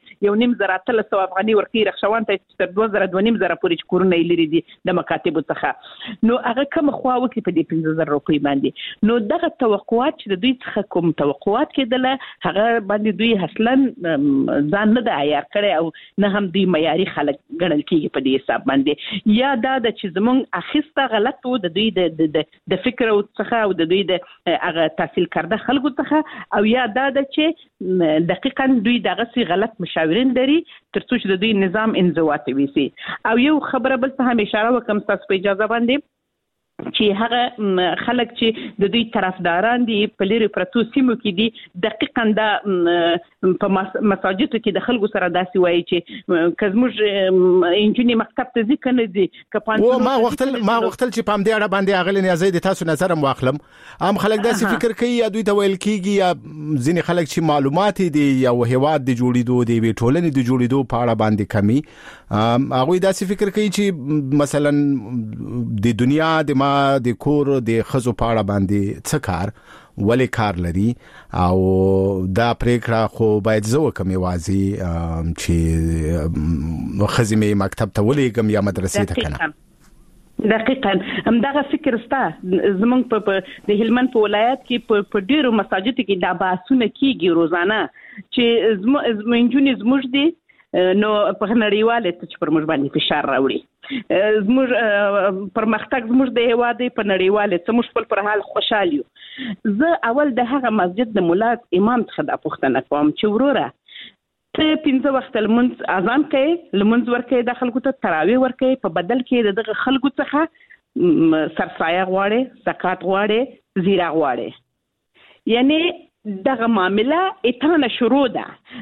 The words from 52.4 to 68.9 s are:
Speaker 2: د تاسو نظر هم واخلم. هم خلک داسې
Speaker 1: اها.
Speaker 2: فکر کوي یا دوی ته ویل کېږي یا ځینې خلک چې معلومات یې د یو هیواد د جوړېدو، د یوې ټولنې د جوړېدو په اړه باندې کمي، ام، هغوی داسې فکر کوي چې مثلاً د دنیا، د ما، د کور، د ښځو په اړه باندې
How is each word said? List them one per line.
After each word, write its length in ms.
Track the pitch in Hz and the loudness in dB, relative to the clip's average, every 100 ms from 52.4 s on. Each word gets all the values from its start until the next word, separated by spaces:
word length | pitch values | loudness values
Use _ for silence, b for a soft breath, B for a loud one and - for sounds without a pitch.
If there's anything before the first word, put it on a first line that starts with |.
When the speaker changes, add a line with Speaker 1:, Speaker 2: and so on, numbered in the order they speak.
| 190 | 2
Speaker 2:
د 60 | 175 | 0
تاسو 260 | 190 190 165 | 0 -2 -2
نظر 260 | 156 185 | 0 0
هم 120 | 160 | 0
واخلم. 340 | 139 127 127 147 - B B B | 0 0 -2 -2 -6 B B B
هم 140 | 175 202 | -2 0
خلک 220 | 196 214 | 0 0
داسې 260 | 226 208 208 | 0 0 0
Speaker 1:
اها. 120 | 151 | 0
Speaker 2:
فکر 140 | - | -2
کوي 180 | - 240 | 0 -2
یا 180 | 240 220 | 0 -2
دوی 160 | 214 | -2
ته 100 | 208 | 0
ویل 220 | 202 202 190 | 2 2 0
کېږي 320 | 208 214 185 | -2 -2 0
یا 260 | 202 185 151 110 151 151 147 | 2 2 0 -8 -10 -4 0
ځینې 260 | 123 175 | 0 0
خلک 260 | 170 175 165 | 0 0 -2
چې 120 | - | 0
معلومات 600 | 160 147 139 160 208 190 | 2 2 2 2 0 0
یې 80 | 180 | 0
د 80 | 147 | 2
یو 460 | 143 131 127 120 | 2 2 2 2
هیواد 360 | 120 127 143 151 | 2 2 2 0
د 80 | 127 | 0
جوړېدو، 540 | 120 123 123 120 123 | 0 2 2 2 2
د 60 | 117 | 2
یوې 240 | 117 113 | 2 2
ټولنې 360 | 107 117 156 170 | 0 2 2 2
د 80 | 135 120 | 0 2
جوړېدو 360 | 127 120 135 | 2 2 0
په 220 | 127 120 120 | 0 0 0
اړه 100 | 110 | 2
باندې 280 | 110 107 | 2 0
کمي، 380 | 101 107 101 131 151 B B B B | 0 0 2 2 -2 B B B B
ام، 420 | 104 113 120 131 | -2 0 0 0
هغوی 260 | 127 131 185 | 0 0 2
داسې 260 | 190 190 185 | 0 0 -2
فکر 240 | 202 202 | -2 -2
کوي 200 | 214 214 | 0 -2
چې 240 | 190 202 170 135 151 135 | 0 -2 -2 -2 -2 0
مثلاً 400 | 147 143 147 147 143 143 139 104 123 110 113 120 120 117 110 | 0 2 0 2 2 2 0 -4 -6 -6 -8 -8 -6 -4 -2
د 160 | 113 107 | 0 2
دنیا، 420 | 123 147 160 160 | 2 2 2 0
د 100 | 147 | 0
ما، 180 | 135 139 139 139 139 127 | 0 2 2 2 2 0
د 40 | |
کور، 480 | 117 143 147 139 135 | -2 0 0 2 0
د 100 | 113 113 | 0 -2
ښځو 300 | 107 135 123 | 0 -2 -2
په 140 | 113 117 | -2 0
اړه 120 | 113 | 0
باندې 580 | 101 101 95 101 98 | 0 0 0 0 -2